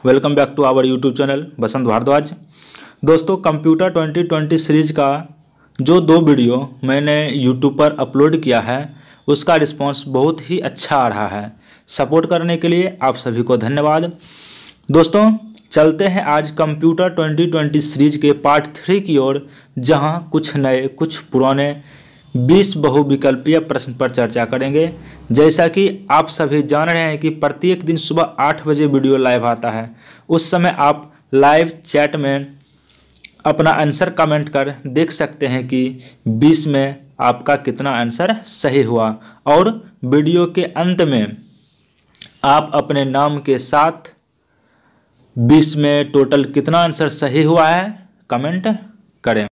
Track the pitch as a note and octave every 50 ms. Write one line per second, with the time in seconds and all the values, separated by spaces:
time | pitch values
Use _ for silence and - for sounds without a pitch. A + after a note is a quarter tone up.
0 | - B2+ C3+ C#3 C3 D3 D3 C#3+ C#3 C3+ C#3 D3 C#3+ C3 C3 C3 C3 C3 C3 B2+
1 | C3+ C3+ A#2+ C#3 C#3 C3+ C#3 C#3+ E3 F3 - - A2+ A2 - - B2+ A#2 G#2+ A2+
2 | B2 C#3 C#3 D3 D3 D3+ - - - _ _ - - - - - - - _ _
3 | - C#3+ E3 D#3+ D#3+ F#3 F#3+ F#3 - E3 D#3 D3+ D3+ D#3+ E3 D#3+ F#3 F#3 E3+ E3+
4 | D#3+ D#3 D3 F3 F3 F3 E3 D#3 D#3 D3+ E3 D#3+ D#3 - D3+ D#3 D#3 D3+ D#3 D#3+
5 | C#3 C#3 C#3 D3+ E3+ - - _ _ _ _ _ _ _ _ - C3 C#3+ E3+ F#3
6 | E3+ D#3 D#3+ F3 E3 D3+ C#3+ B2+ A#2+ A#2+ B2 C3 C#3 C#3 - - - C3 C3+ C#3+
7 | D3 D3 D3 D3+ D3+ D3 A#2+ C#3+ B2+ B2+ B2+ B2+ C#3+ C#3 C3 C#3 D3 D3+ D3 -
8 | C3 B2 - C3 C#3+ D#3 D#3+ - D#3 C3 A#2+ A#2 A2 A#2 B2 C3+ D3 D3+ - -
9 | _ _ - _ _ - D3 C#3+ - - E3+ D#3+ D3+ D3 D3+ - C#3+ C#3+ C#3 C#3
10 | - C#3+ C3 B2+ C3+ D#3+ D#3+ D#3 - - F3+ F3 D#3+ C#3 - - - - D3+ C#3
11 | B2+ A#2 G2+ G#2 G#2 F#2+ F#2+ G#2 G#2 G#2+ - _ _ _ - _ _ - - -
12 | C#3 C3+ D3+ E3 E3 E3 F3+ E3+ E3 E3+ E3+ E3 E3+ E3 E3+ F3 F#3 F#3 - -
13 | C3+ C3 B2+ B2+ - B2+ A2+ A#2 A#2 A#2+ B2+ A2+ A2 A#2 C#3+ D3 D3 D3+ D3+ D#3+
14 | E3+ E3+ E3+ - - - - - - - - - - - - _ _ - C#3+ D#3+
15 | D#3+ D#3+ - G3+ G#3+ A3 G#3+ A3 - - - - _ _ - D#3+ D3+ D#3+ D#3+ D#3+
16 | G3 G3 F3+ G3 - D3 D3 D3+ D3+ D3+ D3+ - D#3+ D3+ D3+ D3+ D#3+ E3 E3 E3
17 | F#3 F#3 F3 E3+ D#3+ D#3 D#3 D#3 F3 E3 D#3 D#3+ D3+ D3 D3 D3+ D3 - - C3+
18 | D3 D3+ D3 - D3+ D3 C#3+ - - C#3+ D3 D3+ D3 D3+ - - - - F#3+ G3+
19 | G3 F3+ D#3 C3+ C3 C3+ C3+ C#3+ C#3+ - - - _ _ _ C3 B2 C3+ D#3 C#3
20 | C#3+ D#3 D#3+ F3 E3 D#3 - D#3 D#3 - - C#3+ C3+ C3+ C3 C3 C3 C3+ C3+ -
21 | D#3+ D#3+ - - - _ - B2+ C3 C3+ C3+ C#3 C#3+ C#3+ D3 C#3+ - - - -
22 | - - _ _ _ - - B2 B2 C3 F3 G3 G3 G3 F3+ D#3 D3 C#3+ B2+ D3
23 | D3 C#3 C#3 C3+ C#3+ C#3 C3 B2+ C3 D3+ D#3+ D#3+ D#3+ D#3 C3+ B2+ - B2+ A#2+ -
24 | C3+ B2 B2 - A#2+ A2+ A#2 A#2+ A#2 A2 B2+ B2+ C3+ C3+ C#3+ D#3 D#3+ E3 E3+ -
25 | - - - - - - A#2 C3+ D3+ D#3+ D#3+ - E3+ E3+ E3+ G3 G3 G3 G3 -
26 | - - C#3 D#3 D#3+ D#3 - - D#3+ C#3 C#3+ D3+ C#3 B2+ C#3+ D3 D#3+ E3+ E3+ E3
27 | E3 D#3+ D#3 D3+ D#3 D#3 D#3 D#3 D#3 C#3+ D3 - - F3+ F3+ F3 E3+ D#3+ E3 D#3
28 | - - D#3 E3 E3 - - - C3+ D3 D#3 D#3 D3+ D3+ D3 C#3+ D3+ D3 C3+ C3+
29 | C3+ C3 C#3 C3 B2+ B2+ B2 A#2+ A2+ A#2+ A#2 A2 A#2 A#2 G#2+ A2+ A2+ A2+ A2+ -
30 | - - - - _ - D#3+ E3 E3 - F#3+ F3 F3 F3+ - - C#3+ D3 D3 D3
31 | - - _ _ _ _ - C3+ C#3 C#3+ D3+ D#3+ E3+ E3 E3 - _ - - D3
32 | D3 D3 D3+ D#3 C#3+ C#3 C#3 C#3 C#3 C#3 C#3 _ _ _ _ _ _ _ _ _
33 | _ _ _ - - - _ _ - D3+ D3 D#3 D#3+ D#3 - - D#3 D3 C#3 -
34 | F#3 F3 - - D#3+ D#3 D3+ D3+ D3+ D3+ - C#3 C3+ C#3+ C#3 - - C#3 B2 D3+
35 | E3 E3+ - - D#3 - - - C#3+ C3 B2+ B2+ B2+ B2+ C3 B2+ B2+ C3 B2+ B2+
36 | - - - _ _ A#2 A2 A2+ C#3 D3+ D#3+ D#3 D#3 D#3 C#3+ C3+ C3+ C#3 C#3+ -
37 | - _ _ - B2 B2 B2 B2 A#2+ D3 C#3+ C#3 - C3 A2 A2 C3+ C#3 C3 A#2
38 | A#2+ A#2 A2+ A#2 F3 G3 A3+ A3 - - - - - C#3+ B2+ C#3 B2 A2+ A#2+ A2+
39 | A2 A2 G#2+ - - - - _ _ C#3 D3 E3 F#3+ A3 A3+ - - - _ _
40 | - B2 C#3 D3+ D3+ D#3 E3+ F3 F3 E3+ E3+ F3+ F3 - - D3+ E3+ F3+ F3+ F3
41 | E3+ D3+ C3+ A#2 G#2 G2+ G#2+ - - _ _ _ _ _ _ _ _ _ _ _
42 | _ _ _ - - - _ _ - C#3 C#3+ D#3 D3+ - - D3 - - D3 C#3+
43 | C3+ C3+ C3 C#3 C#3+ D3 D3 C#3+ C#3+ C#3+ C3 B2+ C3 - - D3 D3+ E3 D#3+ -
44 | - - _ _ _ _ _ _ _ _ _ _ _ _ _ _ _ _ _ _
45 | _ _ _ _ _ _ _ B2 A#2 A#2+ D3 D#3 D3+ D3+ D#3 D3+ D3 D3 D3 D3
46 | C#3+ D3 - C#3+ C3+ C3 D3 C#3+ C3+ B2+ - D3 C#3 D#3+ D#3+ E3+ E3+ E3 D#3 -
47 | E3 C#3+ - - D3 C3+ B2 D#3 D#3 D#3 E3 E3+ D#3+ D#3 E3+ F3+ F#3+ G#3+ G#3+ -
48 | - _ _ _ _ - B2+ A#2+ C3+ D#3 F3 F#3 F#3 A3 G#3 - - - _ _
49 | _ _ _ _ - A#2+ A2+ A2 G#2 G2+ _